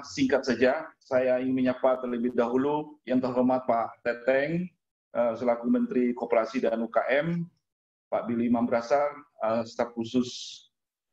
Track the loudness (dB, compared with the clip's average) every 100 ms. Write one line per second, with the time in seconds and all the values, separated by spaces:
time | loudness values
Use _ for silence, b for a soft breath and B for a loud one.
0 | -4 -2 2 2 2 2 4 2 -4 -16
1 | -2 0 2 0 0 0 0 2 2 0
2 | -2 -2 -2 0 0 2 0 -2 -4 -10
3 | -2 0 0 2 2 2 2 0 0 -6
4 | -6 -4 0 2 2 -2 -6 _ _ _
5 | _ -2 0 0 0 0 2 2 2 0
6 | 0 -2 0 2 2 0 0 0 -2 0
7 | 2 2 0 -2 -6 _ _ _ _ _
8 | -6 -4 -2 -2 0 2 2 0 2 2
9 | 0 -4 -18 -6 -2 -2 -4 -4 -4 -4
10 | -2 -2 -2 -6 -14 -18 _ _ _ _
11 | _